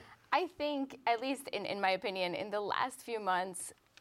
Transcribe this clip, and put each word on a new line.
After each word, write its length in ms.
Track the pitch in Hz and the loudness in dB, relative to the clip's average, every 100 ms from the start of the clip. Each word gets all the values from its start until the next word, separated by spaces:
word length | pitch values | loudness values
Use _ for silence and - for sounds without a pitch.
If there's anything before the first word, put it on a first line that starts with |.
| - - - | -10 -20 0
I 160 | 277 349 - | 2 2 -2
think, 400 | 294 285 269 - - | -2 0 -2 -2 0
at 140 | 233 | 2
least 260 | 262 262 - | 2 -2 -2
in, 160 | - | -4
in 160 | 202 202 | -2 2
my 100 | 190 | 2
opinion, 440 | 185 208 190 180 | 2 0 0 0
in 160 | 175 208 | 0 -2
the 100 | 208 | -2
last 420 | 208 - 262 - | 0 2 0 -2
few 180 | - 226 | -6 -2
months, 520 | 196 180 185 175 - - _ - | 2 2 0 -6 -10 -14 _ -20